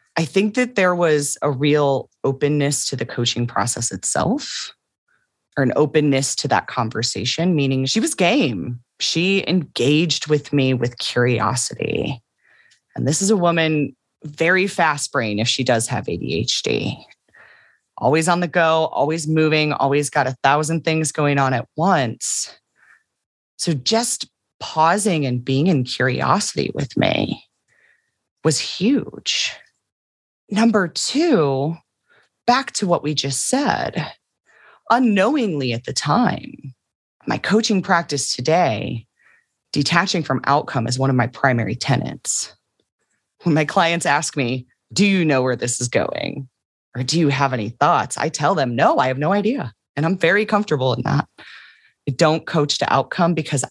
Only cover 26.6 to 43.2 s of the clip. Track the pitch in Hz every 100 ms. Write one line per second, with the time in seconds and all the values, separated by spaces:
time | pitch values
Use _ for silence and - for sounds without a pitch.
26.6 | - - - - 50 50 50 - - _
27.6 | _ _ _ _ _ _ _ _ 160 151
28.6 | - - 196 269 - - - - - -
29.6 | _ _ _ _ _ _ _ _ - 202
30.6 | 233 214 180 - - 269 339 233 147 131
31.6 | 143 165 _ _ _ _ _ _ - 247
32.6 | 269 - 190 170 147 147 139 131 - 262
33.6 | 285 - - - 151 - _ _ _ _
34.6 | - - - 233 254 196 202 302 220 151
35.6 | 131 117 - 127 143 202 247 - - -
36.6 | 135 - _ _ _ _ - 175 - 208
37.6 | 220 202 180 175 170 139 - - 127 165
38.6 | 160 104 - 117 - _ _ _ _ _
39.6 | _ 151 139 175 190 180 151 131 - 143
40.6 | - 131 117 123 135 127 113 - 135 120
41.6 | 110 117 - 139 - - - - - -
42.6 | _ _ _ _ _ _